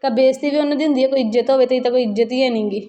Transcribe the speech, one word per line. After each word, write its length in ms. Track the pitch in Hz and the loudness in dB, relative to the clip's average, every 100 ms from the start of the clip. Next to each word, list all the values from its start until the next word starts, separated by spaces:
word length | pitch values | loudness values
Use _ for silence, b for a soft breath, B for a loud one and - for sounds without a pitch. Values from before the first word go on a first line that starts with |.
ਕਾ 60 | 269 | -2
ਬੇਇੱਜ਼ਤੀ 420 | 226 262 262 294 | 2 2 2 -2
ਵੀ 60 | 285 | -2
ਉਹਨਾਂ 200 | 294 294 | 0 0
ਦੀ 100 | 311 | 0
ਹੁੰਦੀ 160 | 269 | 2
ਹੈ, 60 | 262 | 2
ਕੋਈ 120 | 269 | 0
ਇੱਜ਼ਤ 300 | 233 233 240 | 0 0 0
ਹੋਵੇ 160 | 269 247 | 2 2
ਤੇ 140 | 254 | 0
ਤਾਂ 100 | 247 | 0
ਕੋਈ 120 | 247 | 0
ਇੱਜ਼ਤ 300 | 240 202 226 | 0 -2 -2
ਹੀ 100 | 254 | 0
ਹੈ 80 | 262 | 0
ਨੀ 140 | 226 208 | 0 -4
ਗੀ। 100 | 196 | -6